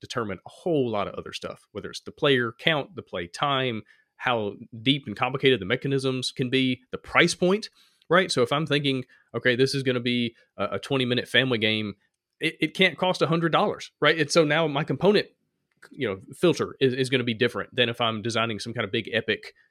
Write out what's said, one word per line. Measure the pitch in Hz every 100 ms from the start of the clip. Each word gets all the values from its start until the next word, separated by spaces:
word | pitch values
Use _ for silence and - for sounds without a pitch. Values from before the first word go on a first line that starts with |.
determine | - 127 107 92 -
a |
whole | - 190 156 123
lot | 104 92
of |
other | - -
stuff, | - - - _
whether | 101 90
it's | -
the | -
player | - 147 131 117 -
count, | 139 143 -
the | 143
play | - 95 87
time, | - 147 135 131 110 - _ _ -
how | 131 120 104 - 110 113
deep | 117 143 117
and | 101
complicated | 127 135 139 120
the | 92
mechanisms | 127 143 135 131 131 123
can | - 131
be, | 135 131 123 _
the | -
price | - 127 165
point, | - 180 208 - _ _ _ -
right? | 170 175
So | 135
if | 120
I'm | 147 156
thinking, | 143 143 131 - _ _
"Okay, | 117 127 120
this | 135
is | 139
gonna | 131 123
be | 120 120 117 - _ -
a, | 101
a | 101
twenty-minute | - 135 123 123 -
family | 120 131 117
game," | 110 107 107 98 _ _ _ -
it, | 160 160
it | 160
can't | - 185 139
cost | 185 175
a | 147
hundred | 170 165
dollars, | 175 202 - - _
right? | 151 165
And | 143
so | 170
now | 151 151 160
my | 139
component, | 151 135 185 202 - _ _ _ _ _ -
you | - 117
know, | 95 -
filter | - 175 147 98 -
is, | 135
is | 127 127
gonna | 127
be | 120
different | 110 120 101 98
than | 123 117
if | 117
I'm | 117 110
designing | 113 113 113 104
some | 117
kind | 117
of | 104
big | 113 101
epic | 110 110 107 - - _